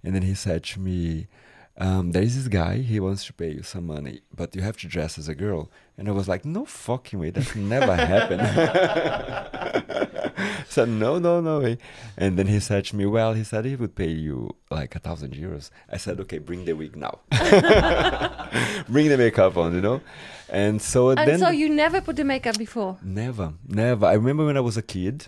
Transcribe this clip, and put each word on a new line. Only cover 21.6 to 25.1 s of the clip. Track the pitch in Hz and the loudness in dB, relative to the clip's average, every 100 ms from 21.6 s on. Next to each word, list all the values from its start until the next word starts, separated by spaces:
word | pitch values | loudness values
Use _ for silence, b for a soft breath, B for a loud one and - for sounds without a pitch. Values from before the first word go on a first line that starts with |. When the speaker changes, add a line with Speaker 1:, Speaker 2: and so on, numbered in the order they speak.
| 302 | 2
Speaker 2:
never | 302 311 370 | 4 4 2
put | 349 262 | -2 -2
the | |
makeup | 277 262 247 214 | -2 -2 -2 -4
before? | 220 240 196 185 | -6 -6 -6 -6
Speaker 1:
Never, | 98 95 120 113 85 80 - | -8 -6 -6 -4 -6 -8 -6
never. | 104 117 120 98 | -2 0 4 4
I | |
remember | 107 120 151 | 4 2 2
when | 151 139 | 0 0
I | |
was | 120 110 | 0 -4
a | |
kid | - 92 90 | -6 -4 -4